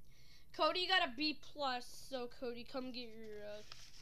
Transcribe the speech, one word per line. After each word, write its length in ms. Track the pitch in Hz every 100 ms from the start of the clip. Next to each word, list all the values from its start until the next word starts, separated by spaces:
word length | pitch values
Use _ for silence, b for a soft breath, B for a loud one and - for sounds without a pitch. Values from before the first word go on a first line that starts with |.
| - B B B B -
Cody 320 | 320 349 359
got 180 | 370 339
a 60 |
B 240 | 233 302 - -
plus, 540 | 294 277 247 240 - -
so 180 | 269 240 -
Cody, 240 | 254 240
come 260 | 226 277 254
get 200 | 240 240
your, 340 | 220 220 208
uh, 180 | 208 208 214 - - -